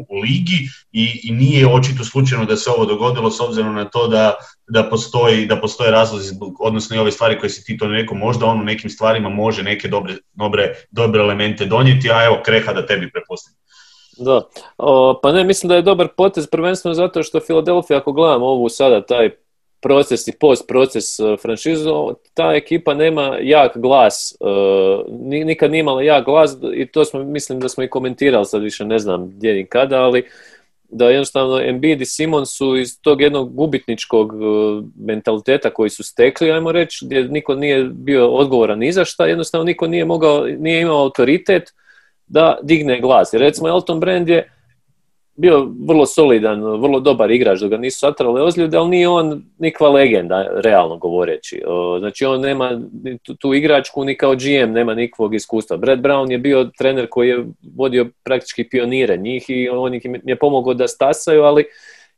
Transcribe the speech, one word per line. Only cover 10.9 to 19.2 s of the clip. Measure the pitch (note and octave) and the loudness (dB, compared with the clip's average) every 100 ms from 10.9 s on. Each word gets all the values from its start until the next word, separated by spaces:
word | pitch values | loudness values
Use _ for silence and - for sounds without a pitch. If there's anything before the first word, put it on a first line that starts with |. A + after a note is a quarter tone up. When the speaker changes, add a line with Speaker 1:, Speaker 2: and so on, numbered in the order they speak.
Speaker 1:
dobre | A2 A2+ G#2+ | -2 0 2
elemente | G#2 G2+ G#2+ G2+ G2 | 0 0 -4 -4 -2
donijeti, | A2+ C3 C3 A#2 | 2 4 4 2
a | A2+ | 4
evo, | A#2 A2 | 4 2
Kreha, | - A2 A2 | 2 0 0
da | F#2+ - | -4 -4
tebi | G2+ F2 | -4 -4
prepustim. | F2 - - - _ _ _ _ _ _ A#2+ | -10 -12 -14 -16 _ _ _ _ _ _ -8
Speaker 2:
Da, | B2+ B2+ - - - - | 0 0 0 -10 -20 -4
o, | C#3 C3 C3 C3 | 2 6 6 4
pa | C#3 | 2
ne, | F3 | 2
mislim | F#3 F#3+ F3 | 2 0 2
da | F3 | 2
je | |
dobar | E3+ F3+ E3+ - | 4 2 0 0
potez, | F#3+ F#3+ C#3+ | 0 0 -4
prvenstveno | D#3+ F3 F#3 F3 | -2 -2 -4 -4
zato | E3 F3+ E3+ | -2 -2 -2
što | D#3 D#3+ | -4 -4
Philadelphia, | D#3 D#3+ D#3 F3 D#3+ C#3 | -2 -2 0 0 0 0
ako | C#3+ | 0
gledamo | C#3+ E3 B2+ B2+ | 2 2 2 0
ovu | C3 A#2 | 0 -2
sada, | - C3+ A2 - | 2 4 4 2
taj | B2 | 0